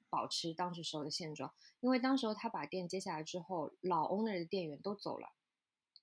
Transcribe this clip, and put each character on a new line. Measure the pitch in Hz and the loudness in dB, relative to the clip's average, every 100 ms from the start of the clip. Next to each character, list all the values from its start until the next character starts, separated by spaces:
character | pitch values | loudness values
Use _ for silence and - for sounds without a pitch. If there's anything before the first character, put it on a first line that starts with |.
| _ | _
保 | 131 117 | -2 0
持 | - 165 | 0 -2
当 | 165 180 170 | -2 -2 -2
时 | |
时 | 156 156 | -4 -2
候 | |
的 | 147 | -2
现 | - 160 | -4 -6
状。 | 147 131 - - _ | -6 -8 -8 -20 _
因 | 247 | 4
为 | 254 | 6
当 | 254 269 | 6 4
时 | 220 | 4
候 | 214 | 0
他 | 233 | -2
把 | 180 147 | -4 -2
店 | 185 175 | -2 -2
接 | 190 | -2
下 | 190 156 | -2 -4
来 | |
之 | 156 185 | -4 -6
后， | 170 180 147 - | -2 -2 -2 -2
老 | 185 170 | 2 4
owner | 151 190 220 190 | 4 2 2 0
的 | 165 | 0
店 | 196 165 | 0 -2
员 | 147 | -4
都 | 196 | -6
走 | 202 160 - | -4 -4 -4
了， | - _ _ _ _ _ _ - | -8 _ _ _ _ _ _ -18